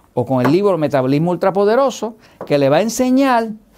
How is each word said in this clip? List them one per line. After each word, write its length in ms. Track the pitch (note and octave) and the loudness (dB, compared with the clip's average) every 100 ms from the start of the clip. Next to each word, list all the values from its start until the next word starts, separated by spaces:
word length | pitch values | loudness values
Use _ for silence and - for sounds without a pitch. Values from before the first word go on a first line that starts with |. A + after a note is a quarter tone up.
| _ | _
o 100 | - | -6
con 200 | A#2+ C3 | -2 0
el 80 | B2+ | 2
libro 260 | E3+ G3+ E3+ | 2 2 0
Metabolismo 540 | D3 C#3 B2+ D3 E3+ | 0 0 0 0 0
Ultrapoderoso, 840 | F3 F#3+ F#3 G3+ A#3 C#4 - G#3+ A3 - - - | -2 -2 0 2 2 0 -2 -10 -12 -20 -18 -4
que 120 | C#3+ | 0
le 100 | C3+ | 2
va 80 | D3+ | 2
a 60 | |
enseñar 680 | A3 A3+ B3+ B3+ C#4 A#3+ A3+ G#3+ _ | 0 -2 0 2 2 0 -2 -8 _